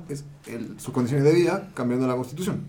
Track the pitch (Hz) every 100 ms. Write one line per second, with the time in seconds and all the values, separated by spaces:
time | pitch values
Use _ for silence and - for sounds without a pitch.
0 | - 139 - - - 117 110 - - 131
1 | 120 143 143 170 170 190 - - 120 123
2 | 131 120 127 151 190 -